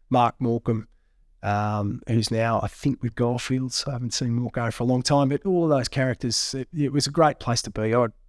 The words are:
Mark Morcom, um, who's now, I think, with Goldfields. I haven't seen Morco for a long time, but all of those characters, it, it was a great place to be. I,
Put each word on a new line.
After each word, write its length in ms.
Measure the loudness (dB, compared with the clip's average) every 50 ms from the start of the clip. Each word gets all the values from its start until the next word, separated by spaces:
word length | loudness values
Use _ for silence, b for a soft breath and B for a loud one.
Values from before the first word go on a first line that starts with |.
| _ 0
Mark 280 | 2 4 4 2 0 -2
Morcom, 440 | -2 -2 -2 -2 0 -2 -2 -2 -4 -10 _ _ _ _ _ _ _ _ _ _
um, 580 | -4 -2 0 0 0 -2 -2 -2 -2 -2 -4 -6 -4
who's 240 | 0 0 0 0 0
now, 300 | 0 0 0 0 0 0
I 60 | -2 -4
think, 340 | -6 -4 -2 -2 -2 -2
with 120 | -4 -6 -2
Goldfields. 680 | 0 0 0 0 -2 -4 -2 -2 -2 -2 -4 -4 -6 -6 -4
I 40 |
haven't 200 | -6 -4 -6 -4 -4
seen 200 | -2 -2 0 0
Morco 360 | 0 -2 -2 -4 -2 -2 -2
for 140 | -2 0 2
a 20 |
long 160 | 2 2 2
time, 280 | 2 2 4 4 4 2
but 140 | 0 -2 0
all 200 | 0 2 2 4
of 60 | 4
those 180 | 2 2 0 -2
characters, 680 | -2 -2 0 0 -2 -2 -4 -2 -2 -2 -2 -4 -6
it, 140 | -8 -8 -6 -4
it 160 | -2 -2 0
was 140 | 0 0 0 0
a 20 |
great 300 | 2 4 4 4 2 0
place 220 | -4 -2 -2 -2
to 80 | -2 -4
be. 220 | -4 -2 0 2 4
I, 120 | 4 2 2 -2 _ _